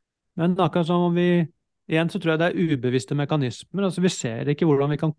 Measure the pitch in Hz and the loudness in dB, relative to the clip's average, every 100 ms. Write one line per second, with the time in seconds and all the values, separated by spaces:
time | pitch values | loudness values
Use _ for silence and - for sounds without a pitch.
0 | _ _ _ - 170 185 165 180 160 175 | _ _ _ -2 -2 2 0 0 0 2
1 | 175 175 175 175 160 _ _ _ - 160 | 2 2 2 2 0 _ _ _ -4 -2
2 | 165 190 165 160 170 - 170 139 127 127 | -2 -2 0 2 0 0 0 0 0 -2
3 | - 147 143 156 131 - - 185 196 170 | -2 -4 -2 0 -2 -6 -10 -4 -2 0
4 | 185 - 123 113 135 147 170 139 143 147 | 0 0 -6 -4 -4 0 2 2 2 -2
5 | 160 | -4